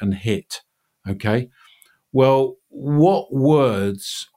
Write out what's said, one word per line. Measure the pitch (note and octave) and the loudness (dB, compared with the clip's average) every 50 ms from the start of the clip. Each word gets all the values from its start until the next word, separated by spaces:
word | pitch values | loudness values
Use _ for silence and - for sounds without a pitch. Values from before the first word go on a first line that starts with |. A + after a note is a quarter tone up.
and | G#2 G2 F#2+ | -6 -6 -6
hit, | G2 G2 A2+ G2+ G2 - _ - - - _ _ _ _ _ _ _ _ | -4 -4 -4 -4 -4 -6 _ -16 -18 -18 _ _ _ _ _ _ _ _
okay? | F#2+ F#2+ G2 - A2 G#2+ B2 B2 - _ _ _ _ _ _ _ _ _ _ _ _ | -10 -10 -6 -2 -2 -2 -2 -4 -6 _ _ _ _ _ _ _ _ _ _ _ _
Well, | - C3 C3 C3+ C3+ C3+ C3+ B2+ - - _ _ | 0 2 4 4 4 2 0 -2 -4 -12 _ _
what | - C#3+ C#3 C#3+ D3 D3 D#3 F#3+ G3 E3+ - - - | -18 -10 -4 -2 2 4 4 4 4 0 -2 -4 -2
words, | C3+ C3+ D3 D#3 D3 C3+ A#2+ G#2 G2 G2 G2+ G2 G2 - - - - - - _ | 0 2 2 4 4 2 2 0 0 -2 -4 -4 -6 -10 -12 -12 -12 -14 -16 _